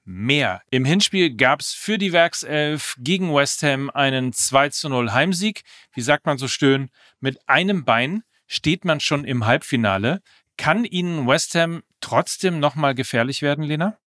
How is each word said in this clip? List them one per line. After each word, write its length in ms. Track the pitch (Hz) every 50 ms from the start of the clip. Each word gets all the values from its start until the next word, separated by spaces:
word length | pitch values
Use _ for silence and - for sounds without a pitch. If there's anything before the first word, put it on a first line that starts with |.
| _
mehr." 580 | 95 90 92 107 127 143 147 131 101 92 95 - _
Im 120 | 131 127 127
Hinspiel 540 | 139 170 202 - - - 190 175 156 120
gab's 360 | 104 127 127 151 147 - - -
für 240 | - - 202 220
die 140 | 208 202 185
Werkself 880 | 165 170 170 165 - - - 120 151 151 147 147 151 147 - - - 131
gegen 340 | 123 151 185 180 190 170 147
West 300 | 143 139 - - - 156
Ham 260 | 147 135 135 139 139
einen 440 | - 139 139 135 131 131 127 127 117
zwei 340 | - - - 131 135 143
zu 220 | 143 - - - 147
null 240 | 135 123 120 110 104
Heimsieg. 480 | 127 156 190 185 170 202 220 196 - - _ - - - _ _
Wie 80 | 131
sagt 240 | 113 135 147 147 -
man 120 | 160 143
so 120 | 127 135 123
schön, 400 | - - 143 135 135 135 135 - - _ _ _ _ _
mit 180 | 131 135 139 - _
einem 380 | - 131 151 180 196 202 175 127
Bein 380 | 123 113 117 127 147 190 220 - _ _ _ _
steht 380 | _ - - - 156 165 - -
man 160 | 175 151 147
schon 240 | - - 151 143 143
im 220 | - 131 123 107
Halbfinale. 760 | 113 127 147 - - 143 123 113 101 95 95 104 127 175 202 - _ _ _ _ _ _
Kann 260 | - - 151 165 220 240
ihnen 440 | - 180 180 180 175 170 156 127
West 280 | 120 139 165 - - -
Ham 260 | 170 165 165 170 160 - _ _ _
trotzdem 580 | - - 113 139 165 - - - 190 185 170 156
nochmal 340 | 143 143 127 156 147 139 131
gefährlich 480 | 127 127 - - 117 117 135 139 -
werden, 220 | 147 143 143 151 156
Lena? 340 | 147 151 151 170 214 - - _